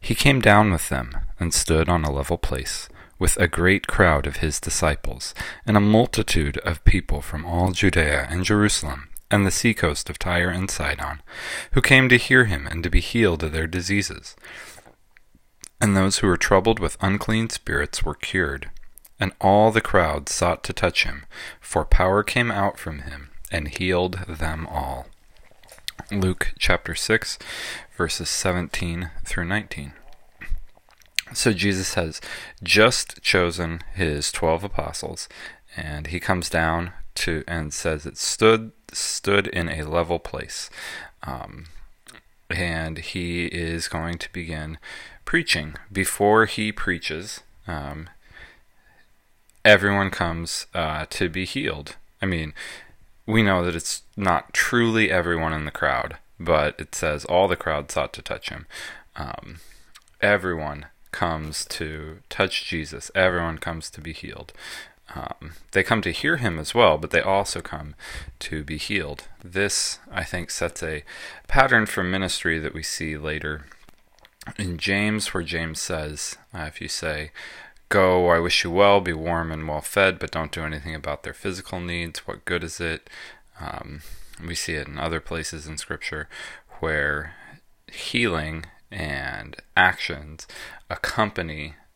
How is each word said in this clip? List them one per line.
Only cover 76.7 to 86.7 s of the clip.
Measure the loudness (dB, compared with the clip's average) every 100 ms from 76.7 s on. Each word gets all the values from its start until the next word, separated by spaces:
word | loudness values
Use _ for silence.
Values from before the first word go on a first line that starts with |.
| -10
you | -10
say, | -6 -4 -6 -8 -12 -16 -18 -20 -20 _
"Go, | 4 6 6 6
I | 4
wish | 4 0
you | 0
well, | 4 6 6
be | 4
warm | -4 -2 -2 -2
and | -6 -6
well | -6
fed, | -2 4 4 2
but | -4
don't | -6 -6
do | -6
anything | -6 -8 -8
about | -8 -6 -8
their | -8
physical | -8 -8 -8 -8 -8
needs, | -6 -6 -6 -8 -12
what | -10 -4
good | -4
is | -4 -6
it?" | -6 -6 -10 -18 -18 -20 _ -14
Um, | -10 -10 -12 -14 -12 -14 -14 -14
we | -10
see | -8 -6
it | -6 -6
in | -6
other | -4 -4
places | -6 -8 -8 -10 -12
in | -12
Scripture | -10 -8 -8 -10 -12 -14 -16 -16 _